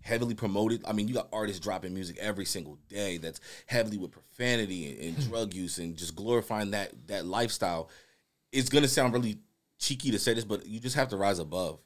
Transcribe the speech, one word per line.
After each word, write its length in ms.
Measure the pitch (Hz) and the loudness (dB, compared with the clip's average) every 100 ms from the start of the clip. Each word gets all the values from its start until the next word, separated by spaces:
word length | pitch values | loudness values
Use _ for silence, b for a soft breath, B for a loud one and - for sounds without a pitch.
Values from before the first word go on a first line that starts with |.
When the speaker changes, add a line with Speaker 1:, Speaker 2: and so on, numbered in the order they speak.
| - | 0
Speaker 1:
heavily 300 | 117 120 110 | 0 0 0
promoted. 480 | 110 98 110 113 - | 0 2 2 2 0
I 80 | |
mean, 140 | 107 104 | 0 0
you 80 | 123 | 0
got 140 | - | -2
artists 260 | 110 104 95 | -4 -4 -4
dropping 320 | 101 92 92 92 | -4 -4 -4 -6
music 220 | 90 87 | -6 -4
every 260 | 104 101 92 | -4 -2 -2
single 320 | 98 76 73 _ | -4 -6 -14 _
day 280 | 98 101 87 | -4 -2 -2
that's 220 | 80 78 B B - | -6 -10 B B 0
heavily 320 | 120 110 104 | 2 2 -2
with 140 | 90 | -6
profanity 800 | - _ - 123 120 104 90 76 | -10 _ -2 2 2 0 -4 -6
and, 80 | 58 | -6
and 180 | 80 82 | -6 -2
Speaker 2:
Hmm. 120 | 127 | -2
Speaker 1:
drug 220 | 113 107 90 | 0 -2 -4
use 240 | 90 87 | -4 -4
and 180 | 85 82 | -6 -6
just 180 | 85 82 | -8 -6
glorifying 560 | 107 120 - 107 101 | 2 2 2 -2 0
that, 200 | 104 95 - - | -2 -4 -8 -6
that 180 | 101 87 | -4 0
lifestyle. 640 | 101 117 - 92 85 82 B B B B _ _ | 0 0 2 0 0 -4 B B B B _ _
It's 180 | 135 127 | 0 4
gonna 180 | 139 143 | 6 6
sound 260 | 135 127 | 6 4
really 260 | 120 117 104 - _ _ _ | 4 0 -2 -10 _ _ _
cheeky 320 | - 135 135 | -4 0 2
to 80 | 104 | 4
say 160 | 120 117 | 4 2
this, 80 | 107 | 0
but 220 | 104 - | -4 -4
you 120 | 110 | -6
just 160 | 123 135 | -2 0
have 120 | 131 | 2
to 80 | 98 | 4
rise 220 | 98 92 | 2 2
above. 400 | 78 87 87 78 | 0 -2 -2 -4